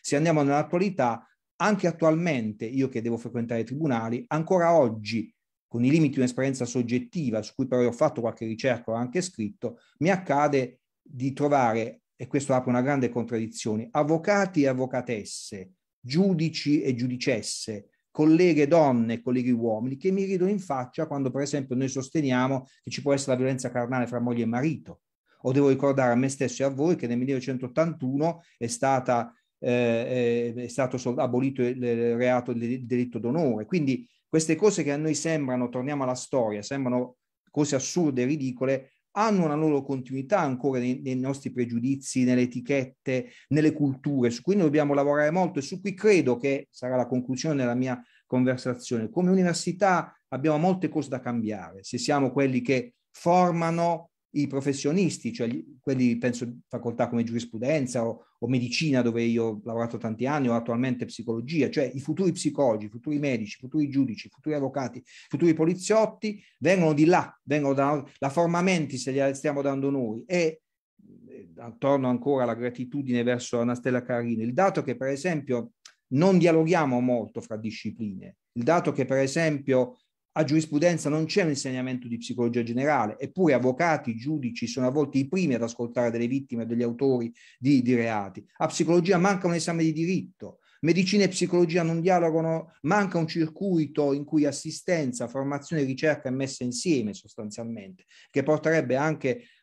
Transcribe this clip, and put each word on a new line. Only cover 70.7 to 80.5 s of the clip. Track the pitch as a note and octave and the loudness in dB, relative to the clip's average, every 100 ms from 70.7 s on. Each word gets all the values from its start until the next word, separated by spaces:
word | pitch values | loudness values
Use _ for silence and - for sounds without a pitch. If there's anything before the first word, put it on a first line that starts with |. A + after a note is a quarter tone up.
| _ _ _ - - - | _ _ _ -20 -20 -20
eh, | - - - A#2+ - | -20 -20 -18 -18 -4
torno | C3+ C#3 B2+ | 0 2 0
ancora | A#2+ C3 C3+ | 0 0 0
alla | A#2+ | 0
gratitudine | A2+ B2 A#2+ B2 D3 C3 A#2+ | -2 -6 -6 -8 -6 -2 0
verso | A#2+ A#2+ - A#2+ | 2 0 -2 -2
Anastella | A#2+ B2 C3+ B2+ | 0 -2 -2 -2
Carlino, | B2 A#2+ A#2+ A2+ | -2 -4 -2 -4
il | A2+ | -2
dato | C3 F#3+ E3+ | 2 2 2
che | B2+ | -2
per | A#2+ C3+ | -4 -4
esempio | C#3 F3+ D#3+ C3 A#2+ A#2 _ - _ - | -4 -2 -2 -2 -4 -4 _ -20 _ -2
non | C3 F#3 F#3 | 4 6 6
dialoghiamo | E3+ D#3+ D#3+ F3 C#3+ B2 | 6 6 4 2 2 2
molto | B2 A#2+ G#2 A#2 | 2 0 -2 -10
fra | - G#2+ | -10 -8
discipline, | A2 - G#2+ - G#2+ F#2+ F#2 - _ | -8 -8 -8 -8 -8 -8 -14 -20 _
il | A#2+ | -4
dato | A#2+ F3 F3 | 2 2 2
che | C#3 B2+ | 0 0
per | C3+ | 2
esempio | C3+ D#3+ D#3+ C#3+ C3+ B2+ B2 - _ _ _ | 0 0 0 0 2 2 2 -4 _ _ _
a | D#3 | -2
giurisprudenza | C#3+ | 2